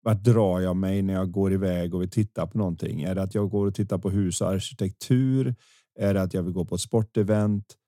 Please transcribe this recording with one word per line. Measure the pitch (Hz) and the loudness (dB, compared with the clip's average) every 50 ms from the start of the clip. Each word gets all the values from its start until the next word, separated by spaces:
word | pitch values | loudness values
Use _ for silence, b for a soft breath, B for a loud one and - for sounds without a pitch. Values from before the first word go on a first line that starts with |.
Vart | _ 113 110 98 101 | _ 0 0 4 4
drar | 123 113 113 107 95 90 92 | 4 6 6 6 4 4 2
jag | 92 92 90 | 0 0 0
mig | 92 95 95 98 101 | 0 0 0 0 0
när | 98 98 95 | 0 0 0
jag | 92 95 95 | 0 -2 -2
går | 87 98 98 95 | 0 0 2 2
iväg | 95 95 98 92 90 87 87 87 87 | 2 2 2 0 0 0 -2 -2 -2
och | 90 | -4
vill | 90 92 | -4 -2
titta | - 110 107 104 _ - 82 | 0 -2 -2 -2 _ -6 -6
på | 87 - 110 | -4 -2 -2
någonting? | 104 90 85 - - - - - | -2 -2 -2 -4 -6 -6 -4 -4
Är | 71 90 95 | -4 -4 -2
det | 98 | -2
att | 95 95 - | -4 -2 -2
jag | 107 104 95 | -2 -2 0
går | 98 101 101 | 0 0 0
och | 101 95 | 0 0
tittar | - 104 98 101 90 | -2 -4 -2 -4 -4
på | - 101 | -2 -2
hus | 95 101 101 90 85 - | 0 0 0 0 -2 -2
och | 101 90 | -2 -2
arkitektur? | 95 95 - - - - 101 92 - _ - - 127 127 131 131 131 131 131 127 123 b b b b b b b _ - | -2 -2 -4 -8 -6 -4 -4 -4 -4 _ -2 0 2 2 2 2 2 2 0 -2 -4 b b b b b b b _ -2
Är | 104 101 98 | 0 2 2
det | 95 | 2
att | 92 90 - | 0 0 -2
jag | 98 | -2
vill | 87 90 | -2 -2
gå | 85 92 85 | -2 -4 -4
på | - 90 | -2 -4
ett | 90 | -6
sportevent? | - - - 113 107 - _ 110 104 95 110 104 107 104 104 101 104 _ - _ _ | -4 0 0 0 0 0 _ 0 2 2 2 2 2 2 0 -2 -4 _ -20 _ _